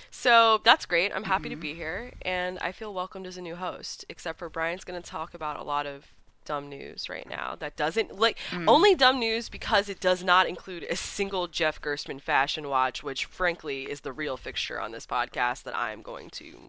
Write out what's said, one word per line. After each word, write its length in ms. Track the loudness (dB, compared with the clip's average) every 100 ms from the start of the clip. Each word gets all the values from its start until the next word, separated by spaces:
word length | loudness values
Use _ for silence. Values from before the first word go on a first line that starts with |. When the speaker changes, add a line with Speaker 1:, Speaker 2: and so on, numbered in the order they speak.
| -14
Speaker 1:
So 480 | 0 6 8 8 8 8
that's 200 | 6 6
great. 280 | 0 0 -2
I'm 80 |
happy 240 | -2 -2 -2
to 80 | -8
Speaker 2:
Mm-hmm. 60 |
Speaker 1:
be 120 | -8 -8
here, 360 | -6 -6 -10 -10
and 360 | -4 -2 -2 -4
I 140 | -6
feel 200 | -6 -8
welcomed 320 | -6 -6 -8 -10
as 120 | -10
a 40 |
new 140 | -10 -6
host, 480 | -6 -6 -10 -12 -14
except 280 | -10 -8 -8
for 120 | -8
Brian's 340 | -4 -2 -4
gonna 180 | -6 -10
talk 320 | -8 -8 -8
about 240 | -6 -8 -6
a 60 |
lot 220 | -2 -2 -2
of 200 | -8 -16 -20 -20 _
dumb 240 | -6 -6 -6
news 400 | -10 -12 -10 -8
right 220 | -10 -8
now 260 | -8 -6 -6
that 180 | -8 -2
doesn't, 420 | 0 0 -2 2
like, 180 | 2 2 -6
Speaker 2:
Mm. 160 | 0 6
Speaker 1:
only 280 | 8 8 8
dumb 220 | 6 6
news 300 | 2 -2 -4
because 400 | -8 2 2 2
it 140 | 0
does 240 | 2 2 6
not 200 | 6 6
include 380 | 0 -10 -10 -4
a 80 | -4
single 500 | -4 -2 -2 -2 -4
Jeff 320 | 0 0 0
Gerstmann 380 | -4 -6 -6 -8
fashion 460 | 0 2 2 -2 -2
watch, 340 | 2 2 -2
which, 220 | -6 -6
frankly, 600 | -8 -2 -2 -2 -6 -6 -6
is 120 | -8
the 100 | -8
real 240 | -6 -4 -4
fixture 460 | -6 -6 -6 -6
on 100 | -6
this 140 | -8 -4
podcast 580 | -2 -2 0 0 -2
that 120 | -6 -4
I'm 260 | -4 -6
going 280 | -10 -12 -12
to 280 | -14 -14 -18